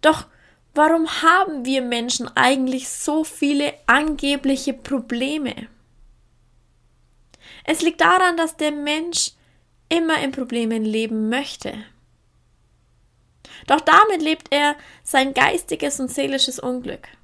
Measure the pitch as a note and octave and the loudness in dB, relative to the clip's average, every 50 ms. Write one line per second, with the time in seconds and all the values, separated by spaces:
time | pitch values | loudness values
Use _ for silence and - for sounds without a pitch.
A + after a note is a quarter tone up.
0 | - D4+ D#4 - - _ _ _ _ _ _ _ _ _ _ D4 D4+ D#4 E4 E4 | 4 4 2 2 -2 _ _ _ _ _ _ _ _ _ _ 2 4 4 4 2
1 | D#4+ D#4+ - - - E4 F4 F#4 G4 F#4 D#4+ C#4 A#3+ C4 C4+ C4+ B3+ A#3+ A#3+ A#3 | 2 -2 -2 0 4 4 4 4 4 2 -2 -6 -4 -2 0 0 0 0 -2 -2
2 | A#3 B3 A#3+ - A#3+ - - - B3+ B3 C#4 C4+ C4 B3+ C4 C4 B3+ - - - | -2 -2 -4 -4 -6 -6 0 2 4 4 4 2 0 -2 -2 -4 -6 -8 -10 -6
3 | - - D4 D#4+ D#4 - - - D4 C#4+ D4 C#4 C#4+ C#4+ - - _ - - C#4 | -4 -2 0 0 -2 -2 -4 -4 -2 0 0 0 -2 -2 -6 -8 _ 2 2 2
4 | D4+ D#4 D4+ F3+ - C#4 C#4+ C#4 C#4 C4+ C4+ C4 C4 C#4 B3 A#3 - - C#4 C4 | 2 0 -4 -2 -2 -2 -2 0 0 0 -2 0 -2 -6 -6 -6 -6 -6 -6 -6
5 | A3+ - B3 A#3 B3+ C4+ D4 D#4 D4 B3 - - - - - _ _ _ _ _ | -4 -4 -6 -4 -4 -4 -4 -4 -6 -6 -8 -10 -14 -18 -20 _ _ _ _ _
6 | - - - _ _ _ _ _ _ _ _ _ _ _ _ _ _ _ _ _ | -20 -20 -20 _ _ _ _ _ _ _ _ _ _ _ _ _ _ _ _ _
7 | _ _ _ _ _ _ - _ _ - - - - - D#4 D#4+ - E4+ E4 - | _ _ _ _ _ _ -20 _ _ -20 -20 -16 -4 -2 -2 0 0 -2 0 2
8 | E4 E4 F4+ F#4 F#4 F4+ F4 E4 E4 D#4+ E4 - D#4 D4+ D4+ D4 C#4+ D4 D4 D#4 | 4 4 4 4 4 2 2 0 -2 -2 -2 -2 -4 -4 -2 -4 -4 -4 -4 -4
9 | D#4+ F4 E4 - - - _ _ _ _ _ _ _ _ _ _ _ _ D#4+ E4+ | -4 -4 -4 -4 -4 -4 _ _ _ _ _ _ _ _ _ _ _ _ -2 0
10 | E4+ D#4+ D#4+ D4+ - C4+ C4 - B3+ B3 A#3 A#3+ A#3 A3 A3+ A3+ A3 G#3+ G#3+ A3 | 0 0 0 0 -2 -4 -4 -6 -6 -4 -4 -4 -2 -2 -2 -2 -2 -2 -2 -2
11 | A3+ A3 A3+ A3 A3 A3 A#3 C4 C#4+ - - - - - - G#3+ G#3+ - _ _ | -2 -2 -2 -4 -2 -2 -2 -4 -4 -6 -12 -12 -10 -10 -10 -12 -16 -18 _ _
12 | _ _ _ _ _ _ _ _ _ _ _ _ _ _ _ _ _ _ _ _ | _ _ _ _ _ _ _ _ _ _ _ _ _ _ _ _ _ _ _ _
13 | _ _ _ _ _ _ _ _ _ - - - - - C4 D4+ D4+ - - F4+ | _ _ _ _ _ _ _ _ _ -20 -20 -20 0 2 2 2 4 6 8 8
14 | G#4+ A4 G4+ E4+ D#4+ D#4 D#4 D#4 - - C#4 C#4+ D4 D4 D4 D4 - - - - | 8 6 4 0 0 0 -2 -2 -2 -2 0 2 2 2 0 -2 -10 -20 -20 -16
15 | _ - - C4+ C4 C4+ C4+ C4 C4 - - F4+ - - E4 D#4 - D4 C#4 - | _ 0 2 2 2 2 2 2 2 2 2 0 -4 -6 -6 -4 -4 -4 -4 -4
16 | C4+ B3+ - - C#4 C#4 C4+ C4+ C4+ C4+ B3+ - - B3 B3+ B3+ B3 - - - | -6 -6 -4 -4 -4 -2 0 -2 -2 -2 -4 -6 -6 -6 -6 -6 -8 -10 -12 -12
17 | - - - _ | -14 -20 -20 _